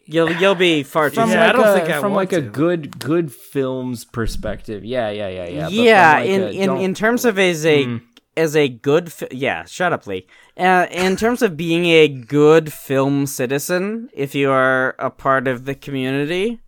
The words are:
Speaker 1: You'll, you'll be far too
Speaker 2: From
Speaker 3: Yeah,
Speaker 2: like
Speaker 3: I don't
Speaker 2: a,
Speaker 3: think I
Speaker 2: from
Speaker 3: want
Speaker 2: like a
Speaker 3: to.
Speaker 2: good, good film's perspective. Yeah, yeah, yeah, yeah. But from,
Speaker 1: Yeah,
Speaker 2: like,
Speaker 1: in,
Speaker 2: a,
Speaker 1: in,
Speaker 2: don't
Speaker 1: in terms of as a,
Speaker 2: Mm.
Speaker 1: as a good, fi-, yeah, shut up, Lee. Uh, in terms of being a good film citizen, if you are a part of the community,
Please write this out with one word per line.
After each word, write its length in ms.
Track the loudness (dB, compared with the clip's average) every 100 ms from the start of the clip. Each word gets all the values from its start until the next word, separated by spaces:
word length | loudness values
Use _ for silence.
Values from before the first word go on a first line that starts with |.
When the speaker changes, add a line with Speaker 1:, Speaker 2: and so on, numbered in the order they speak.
| -6
Speaker 1:
You'll, 260 | -2 0
you'll 220 | 2 0
be 280 | 2 2 0
far 280 | -2 -2 0
too 60 | 0
Speaker 2:
From 140 | 0
Speaker 3:
Yeah, 100 | 4
Speaker 2:
like 80 | 4
Speaker 3:
I 40 |
don't 160 | 4 4
Speaker 2:
a, 40 | 4
Speaker 3:
think 120 | 2
I 100 | -2
Speaker 2:
from 120 | -2
Speaker 3:
want 160 | -2 0
Speaker 2:
like 80 | -2
a 0 |
Speaker 3:
to. 60 | -2
Speaker 2:
good, 500 | -2 -2 -2 -6 -10
good 360 | -4 -2 -2
film's 720 | -8 -8 -4 -4 -4 -6 -10 -10
perspective. 760 | -6 -4 -4 -6 -8 -10 -12
Yeah, 280 | -6 -4 -4
yeah, 180 | -4 -6
yeah, 180 | -8 -8
yeah. 120 | -8
But 100 | -4
from, 100 | 2
Speaker 1:
Yeah, 280 | 6 8 8
Speaker 2:
like, 140 | 6 2
Speaker 1:
in, 140 | 0
Speaker 2:
a, 40 | -2
Speaker 1:
in, 200 | -2 -2
Speaker 2:
don't 120 | 0
Speaker 1:
in 140 | -2
terms 300 | -2 0 0 0
of 120 | 2
as 280 | 0 0 2
a, 180 | 2
Speaker 2:
Mm. 180 | 2 -4 -10 _ _
Speaker 1:
as 220 | -4 0 2
a 100 | 0
good, 460 | -2 0 0 0
fi-, 160 | -8 -14
yeah, 340 | -6 -4 -4 -8
shut 260 | -4 -2
up, 140 | -2 -6
Lee. 200 | -10 -10 _ _ -2
Uh, 300 | 2 2 0
in 260 | -2 -2 0
terms 260 | -2 0
of 120 | -2 -2
being 260 | -2 0
a 240 | 4 6 6
good 640 | 2 -4 4 6 6 4
film 540 | -6 -4 0 0 0 -2
citizen, 840 | -4 -4 -4 -2 -4 -4 -8 -10
if 200 | -8 -6
you 160 | -2 0
are 460 | 2 2 0 -2 -4
a 120 | -8
part 360 | -6 -2 0 0
of 200 | -4 -8
the 80 |
community, 840 | -12 -10 -6 -4 -4 -4 -4 -4 -6